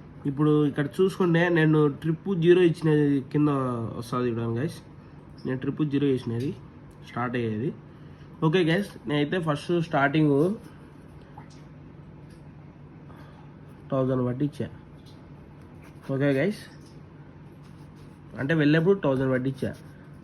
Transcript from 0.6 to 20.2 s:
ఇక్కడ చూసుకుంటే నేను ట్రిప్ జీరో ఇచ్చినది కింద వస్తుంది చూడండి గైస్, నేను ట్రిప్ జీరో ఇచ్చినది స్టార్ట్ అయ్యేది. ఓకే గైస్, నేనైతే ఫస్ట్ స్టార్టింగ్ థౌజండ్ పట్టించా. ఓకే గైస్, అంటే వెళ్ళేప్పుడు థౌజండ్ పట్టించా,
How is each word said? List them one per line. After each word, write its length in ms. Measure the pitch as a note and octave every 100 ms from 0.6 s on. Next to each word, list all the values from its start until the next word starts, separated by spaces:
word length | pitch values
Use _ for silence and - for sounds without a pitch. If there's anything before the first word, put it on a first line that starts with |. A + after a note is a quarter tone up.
| D3
ఇక్కడ 160 | D3+ C#3+ -
చూసుకుంటే 440 | F#3+ F#3 F3+ E3 F3 E3
నేను 220 | D#3+ D#3 D3 C3+
ట్రిప్ 260 | D#3+ D#3+ F#3+ F3+
జీరో 180 | E3+ F3+ E3+
ఇచ్చినది 480 | D#3 D#3+ D3+ D3 C#3 -
కింద 160 | D3+ D3 C#3 B2+ A#2+ A2+ -
వస్తుంది 320 | A2+ B2 B2
చూడండి 300 | A#2 A#2 A#2
గైస్, 180 | A#2 - - - - - - - -
నేను 140 | B2+
ట్రిప్ 180 | C#3 - D3+
జీరో 140 | C#3 C#3+ B2+
ఇచ్చినది 340 | A#2 A#2 D3 G3+ - - - - -
స్టార్ట్ 260 | A#2+ A#2+ B2
అయ్యేది. 300 | A2+ G#2+ C#3+ - - - - - - - D#3+
ఓకే 140 | F#3 D#3+
గైస్, 220 | F3+ G3 - -
నేనైతే 320 | D3 D3 F3+ D#3+
ఫస్ట్ 240 | C#3+ - F3 E3
స్టార్టింగ్ 480 | C#3+ C#3+ D#3 D3+ C#3 D#3+ A3 - - - - - - - - - - - - - - - - - - - - - - - - - - - - - - - - -
థౌజండ్ 320 | C3+ C3 B2+ B2
పట్టించా. 380 | B2 D3 - A2 - - - - - - - - - - - - - -
ఓకే 160 | C3+ C#3+ C3+
గైస్, 220 | F3+ G#3+ - - - - - - - - - - - - - - - - - -
అంటే 120 | C#3 D#3+
వెళ్ళేప్పుడు 360 | D3 D#3+ E3+ G3
థౌజండ్ 280 | D3 C3 C3
పట్టించా, 360 | B2+ C3 C3+ A2 - - - - -